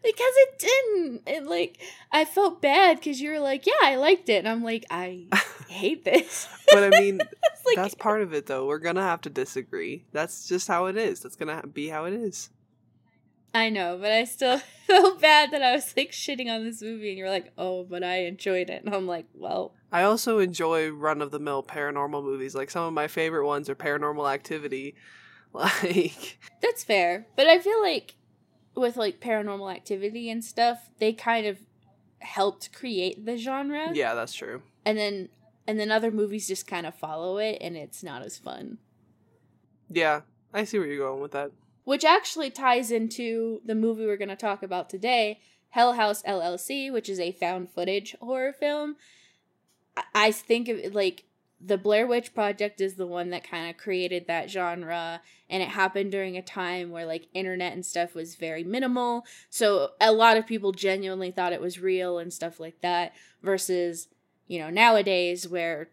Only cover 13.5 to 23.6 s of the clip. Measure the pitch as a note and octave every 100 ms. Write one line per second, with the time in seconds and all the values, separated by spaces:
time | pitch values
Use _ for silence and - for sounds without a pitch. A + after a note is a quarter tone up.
13.5 | A3+ A3+ G#3 F3 F3+ G3+ A3 A#3+ - C4
14.5 | C4+ - - - F#4+ F#4 F4+ D4+ D4+ D4
15.5 | D4 B3+ C#4 - - C#4+ - - C4 A#3+
16.5 | A3+ A3+ A3 G#3+ A3+ G#3+ F#3+ F#3+ G3 F3+
17.5 | - F#3 F#3 F3+ F3+ F3+ F#3 F3 F#3 G3+
18.5 | F#3 F3+ - G#3+ G3 F#3 E3+ - - -
19.5 | - - _ _ E3+ G3 A3+ A#3+ A3 F#3
20.5 | E3+ D#3+ E3 D#3 D3+ D3+ D3+ D3 D3 D3
21.5 | C#3 C3+ D#3 D3 C#3+ C#3+ D3 C#3 C3+ C3
22.5 | C3+ C#3 F3 E3 D#3+ D3+ - D#3+ D#3+ C#3+
23.5 | C#3+